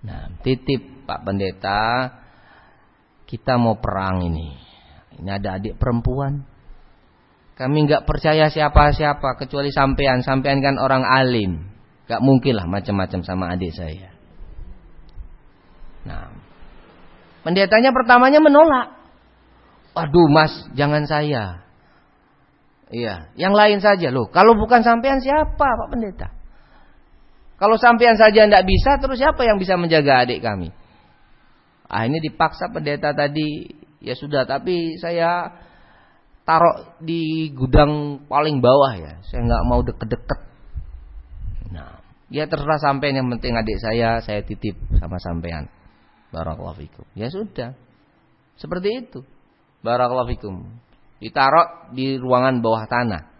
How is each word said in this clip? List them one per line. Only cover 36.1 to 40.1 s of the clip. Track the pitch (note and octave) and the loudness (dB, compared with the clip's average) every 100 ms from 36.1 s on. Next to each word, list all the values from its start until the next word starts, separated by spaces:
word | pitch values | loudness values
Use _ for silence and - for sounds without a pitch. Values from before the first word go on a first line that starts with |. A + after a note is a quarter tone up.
| _ _ _ - | _ _ _ 0
taruh | D#3+ E3+ - - _ | 4 4 2 -10 _
di | D#3+ E3+ D#3 D#3+ D#3 | -8 -4 -4 -4 -6
gudang | C3 B2+ C#3 D3 D3+ D3 C#3+ | -4 4 6 6 2 -6 -10
paling | - C#3 D3+ C#3+ | -4 -2 0 2
bawah | B2 C#3 C3+ G#2 | 4 6 4 0
ya. | D#2 D#2+ - | -12 -16 -10
Saya | - | -4
nggak | A2+ - A#2 | -2 0 2
mau | B2 | 0
deket-deket." | A#2+ A2 A2 | -2 -6 -8